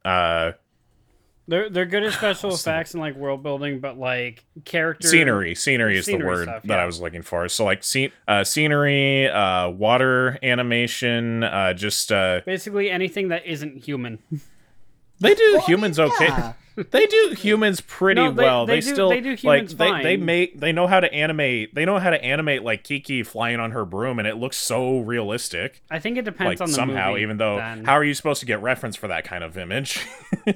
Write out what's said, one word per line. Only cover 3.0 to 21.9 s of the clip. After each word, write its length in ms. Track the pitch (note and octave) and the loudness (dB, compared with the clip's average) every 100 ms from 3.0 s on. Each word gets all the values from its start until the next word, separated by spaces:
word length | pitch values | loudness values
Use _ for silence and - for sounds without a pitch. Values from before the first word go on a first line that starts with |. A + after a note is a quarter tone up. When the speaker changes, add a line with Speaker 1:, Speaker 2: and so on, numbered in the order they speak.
Speaker 2:
like, 140 | D#3 | -8
world 280 | C#3 C#3 C#3 | -6 -6 -4
building, 340 | D3 C#3 C#3+ C3+ | -4 -4 -4 -6
but, 180 | C3+ B2+ | -8 -6
like, 460 | B2+ B2 B2 A#2 _ - | -4 -2 -4 -10 _ -20
character 420 | - E3+ D#3+ D#3 F3 | -6 -2 -2 0 4
Speaker 1:
Scenery. 460 | E3 C#3+ G#2 F2 | 4 4 2 0
Scenery 420 | F2 - B2+ A2 F#2+ | -2 0 2 2 0
is 100 | F#2 | 0
the 60 | |
Speaker 2:
scenery 140 | G2+ F#2 | -2 -2
Speaker 1:
word 160 | F2+ E2+ | -2 -4
Speaker 2:
stuff, 140 | - | -6
Speaker 1:
that 100 | G#2 G2 | -2 0
Speaker 2:
yeah. 60 | |
Speaker 1:
I 40 | F2 | 0
was 140 | E2+ | -4
looking 220 | E2+ E2+ | -8 -10
for. 260 | E2 F2 F2 | -6 -4 -4
So, 160 | - | 0
like, 180 | G#2 G2+ | 0 0
sce-, 300 | - C3+ C3+ - - | -2 -2 -4 -4 0
uh, 160 | G2+ | 0
scenery, 840 | G2 D3+ D3+ D3 C#3+ C#3 C#3 C3+ C3+ | 2 0 2 2 2 2 2 2 2
uh, 420 | G2 G2 F#2 F2+ | 2 2 2 0
water, 680 | F2+ G#2+ B2 C3 B2+ B2+ C3 | 0 2 4 4 2 0 0
animation, 1000 | C3 B2 B2 A#2 A#2+ - B2 A#2 A#2 A2+ | 0 0 2 0 0 -2 -2 0 -2 -2
uh, 280 | A2+ G2 F#2+ | -2 0 0
just, 400 | F2+ G#2 - - | 0 -2 -4 0
uh, 280 | G2+ F#2 F2+ | 2 2 0
Speaker 2:
Basically 460 | F#3 F#3 G#3+ G3+ G3+ | -2 -6 -4 -4 -2
anything 380 | F3+ F#3 F#3+ F#3+ | -2 -2 -2 -4
that 180 | E3+ E3+ | -4 -6
isn't 380 | D3+ D3+ C3+ | -8 -8 -10
human. 340 | C3+ C#3 B2 A2 _ | -8 -6 -6 -10 _
<laughs> 80 | D3+ - - _ - - - _ - | -12 -12 -20 _ -20 -20 -20 _ 0
Speaker 1:
They 140 | G#3 | 4
do 80 | G4+ | 6
Speaker 3:
Well, 120 | A4 | 6
I 20 | G#4 | 6
mean, 100 | - | 4
Speaker 1:
humans 320 | G3+ G#3+ D#3 | 2 2 2
okay. 280 | D3 - D#3+ | 2 4 4
Speaker 3:
yeah. 260 | C3 A#2 - | 2 -2 -8
Speaker 1:
<laughs> 340 | _ - - | _ -10 0
They 140 | B3+ G#4+ | 4 4
do 280 | A4 G#4 A3+ | 4 2 2
humans 440 | G#3 G#3+ G#3+ F#3 | 0 2 2 0
pretty 400 | - - F#3+ F#3+ | -6 0 2 4
Speaker 2:
No, 100 | C#4+ | 4
they, 140 | A#3+ | 4
Speaker 1:
well. 200 | - B2 A#2+ | 4 4 2
Speaker 2:
they 80 | - | 0
Speaker 1:
They 40 | |
Speaker 2:
do, 100 | C4 | 0
Speaker 1:
still, 140 | C#4+ F#3+ | 2 2
Speaker 2:
they 120 | B3 | 2
do 100 | B3+ | 0
Speaker 1:
like, 100 | A#3+ | 0
Speaker 2:
humans 320 | - C#3+ G3 | 4 4 2
Speaker 1:
they, 140 | D#3 E3+ | 0 2
Speaker 2:
fine. 140 | E3+ | 2
Speaker 1:
they 120 | D3 G3 | 0 0
make, 440 | E3+ F3 F3+ - | 2 0 0 -2
they 100 | D3 | -2
know 160 | E3 F3+ | 2 4
how 140 | F#3+ | 4
to 120 | E3+ | 2
animate, 600 | D3 D#3 D#3 C#3 A#2+ G#2+ | 0 -2 0 0 0 -2
they 100 | C#3 | -2
know 140 | E3+ | 0